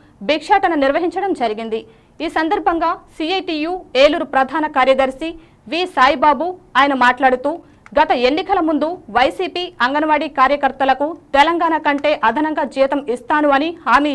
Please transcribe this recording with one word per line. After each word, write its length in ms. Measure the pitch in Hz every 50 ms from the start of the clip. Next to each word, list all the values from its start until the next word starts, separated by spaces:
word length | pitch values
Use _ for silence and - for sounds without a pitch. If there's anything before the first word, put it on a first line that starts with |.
| - _ _ - 202 196
భిక్షాటన 440 | 294 320 302 - 403 392 392 359 339 294 277
నిర్వహించడం 480 | 269 277 330 330 339 330 381 381 392 330
జరిగింది. 480 | - 254 226 214 208 226 226 220 226 - - - _ _ _ _ -
ఈ 80 | 285 330
సందర్భంగా 640 | - 359 320 320 403 - 320 370 339 330 330 330 359 - - - - -
సీఐటియు 640 | 320 311 381 381 370 359 330 302 302 330 359 370 359 - -
ఏలూరు 340 | 247 277 311 294 339 311 - -
ప్రధాన 320 | 269 269 269 269 320 302 302
కార్యదర్శి 640 | 302 277 262 269 269 262 269 262 269 - 320 330 330 - - - _ _ _ 214
వి 180 | 262 339 370
సాయిబాబు 720 | 359 - 294 254 269 320 254 285 302 285 240 311 359 370 359 - _ - 247
ఆయన 160 | 277 285 277 254 247 247
మాట్లాడుతూ, 520 | 254 247 285 262 254 254 - 285 320 339 - _ - _ - - - 285
గత 120 | 311 -
ఎన్నికల 480 | 370 262 240 247 294 339 381 - 403 381
ముందు 380 | 339 311 320 277 294 311 359 - - - 202
వైసీపీ 580 | 226 254 311 339 - 370 349 - 349 359 349 - - 240
అంగన్వాడీ 420 | 254 277 294 311 311 302 294 320 302
కార్యకర్తలకు 920 | - - 262 269 285 277 277 269 269 - 269 269 262 262 285 302 339 - - - -
తెలంగాణ 440 | 269 285 320 339 339 349 330 320 302
కంటే 440 | 302 302 285 277 285 294 302 - -
అదనంగా 400 | 226 226 269 294 311 311 330 302 - -
జీతం 240 | 269 269 277 302 285 277 -
ఇస్తాను 400 | 233 240 - - 311 302 302 294
అని 280 | 277 269 294 330 339 - -
హామీ 260 | 269 233 277 285 302 277